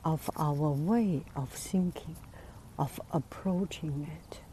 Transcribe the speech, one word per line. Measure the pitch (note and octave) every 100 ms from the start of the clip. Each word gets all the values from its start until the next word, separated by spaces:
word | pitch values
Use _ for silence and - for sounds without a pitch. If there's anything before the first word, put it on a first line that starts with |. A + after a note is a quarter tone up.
of | E3 D#3+ - -
our | D3+ C#3+ D3+
way | C#3+ D#3+ A#3 G#3+ C#3+ - D3
of | C3
thinking, | - - F#3+ F3+ - - E3 - - - - - -
of | C#3 - -
approaching | D#3+ - - G3 F3+ F#3+ - D#3 C#3+ D3+
it. | D#3 - - -